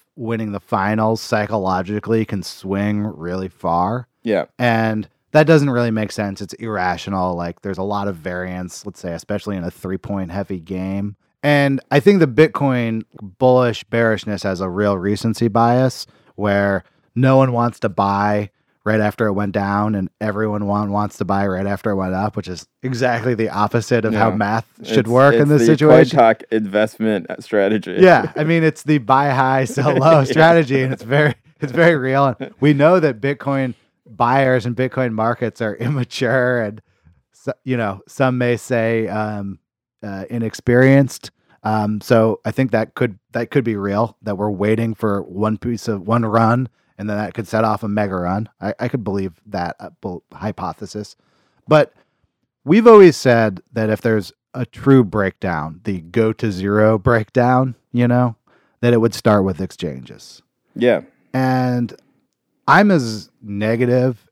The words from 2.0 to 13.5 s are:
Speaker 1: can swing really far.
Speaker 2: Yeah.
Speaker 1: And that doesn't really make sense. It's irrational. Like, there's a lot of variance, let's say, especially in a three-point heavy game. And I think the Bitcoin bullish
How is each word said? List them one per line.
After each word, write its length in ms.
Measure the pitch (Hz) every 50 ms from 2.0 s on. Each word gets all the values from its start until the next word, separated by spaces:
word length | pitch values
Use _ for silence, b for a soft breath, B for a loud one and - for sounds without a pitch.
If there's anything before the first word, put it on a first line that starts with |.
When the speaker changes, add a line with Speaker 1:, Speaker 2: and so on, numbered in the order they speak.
| - 101 113 113 107
Speaker 1:
can 180 | - 104 98 87
swing 600 | - - - - 95 98 98 104 107 104 104 104
really 460 | 107 80 73 82 87 90 92 95 92
far. 580 | _ - - 85 85 85 90 98 117 127 123 _ _ _ -
Speaker 2:
Yeah. 220 | 117 101 90 65 _ _
Speaker 1:
And 520 | - 123 120 113 113 113 110 110 107 101 - _ _ _ _
that 160 | - 151 156
doesn't 220 | 147 165 151 143 143
really 220 | 123 120 120 117
make 200 | 110 110 107 98
sense. 300 | - - 104 101 95 -
It's 120 | 104 - -
irrational. 840 | - 113 113 107 95 90 90 90 85 - 98 98 95 90 92 90
Like, 260 | 85 87 87 85 _
there's 160 | - 101 95
a 60 | 95 95
lot 240 | 101 101 101 101
of 80 | 101 92
variance, 720 | 80 78 92 90 90 90 92 90 90 90 90 - - -
let's 140 | 101 - -
say, 120 | - 87 82
especially 440 | 82 - - 104 101 - 107 101
in 60 | 92 85
a 80 | 87
three-point 600 | - - - 92 95 92 - - 101 98 92 82
heavy 280 | 87 101 95 - 98 90
game. 560 | 80 92 95 92 92 95 98 101 101 104 101 _ _ _ _ -
And 400 | - 147 147 143 143 139 139 127 - -
I 80 | 139 147
think 200 | - 202 202 185
the 80 | 160
Bitcoin 760 | 135 113 151 160 156 - - 143 135 127 123 117 113 113 110 - _ _ - 104 95 90
bullish 460 | - 127 127